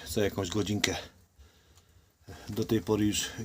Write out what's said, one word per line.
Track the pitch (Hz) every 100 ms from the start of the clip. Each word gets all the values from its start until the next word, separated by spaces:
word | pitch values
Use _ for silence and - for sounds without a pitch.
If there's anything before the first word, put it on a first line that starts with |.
| -
za | -
jakąś | 98 - 92
godzinkę. | 104 95 101 - - - - _ _ - _ _ _ _ _ _ _ - - -
Do | 107 110
tej | 110
pory | 87 107 104
już | 92 - -